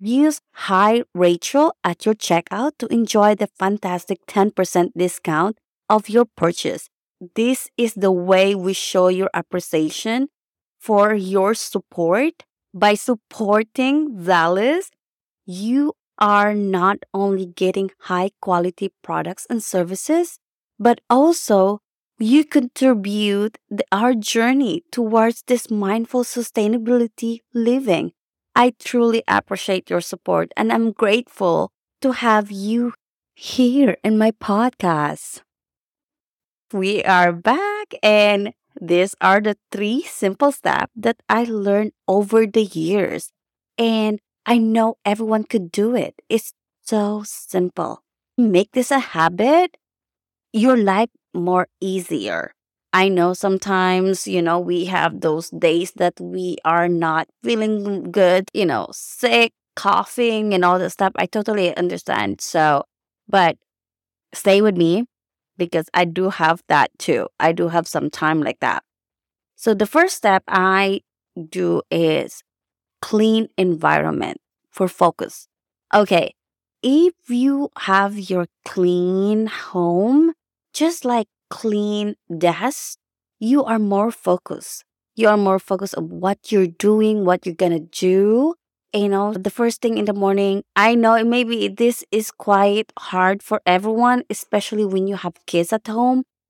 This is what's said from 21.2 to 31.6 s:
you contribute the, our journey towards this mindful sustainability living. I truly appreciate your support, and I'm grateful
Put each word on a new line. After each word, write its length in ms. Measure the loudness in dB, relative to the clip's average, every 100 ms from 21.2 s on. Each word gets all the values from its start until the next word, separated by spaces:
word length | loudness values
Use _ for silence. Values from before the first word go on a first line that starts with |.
| 4 2 2 4 4 0 _ _ _ -6
you 280 | 2 4 4
contribute 1120 | 0 0 0 2 2 0 -2 0 0 -2 -6 -14
the, 160 | -8 -2
our 220 | 0 2
journey 680 | 0 -2 0 2 2 0 -2 _
towards 520 | -4 0 2 2 0 -2
this 240 | -2 -2
mindful 540 | -4 -2 -2 -2 -4
sustainability 1160 | -4 -6 -6 -2 0 0 2 2 0 -4 -8 -8 _
living. 600 | -2 0 0 0 -2 -2 _ _ _ _ 2
I 160 | 2 0
truly 440 | -4 0 2 0 0
appreciate 600 | -2 -2 -8 -4 -4 -2
your 100 | -4
support, 500 | -4 -12 -2 -2 -2 -2
and 160 | -2
I'm 200 | 0 -2
grateful 800 | 0 0 0 -2 -4 0 0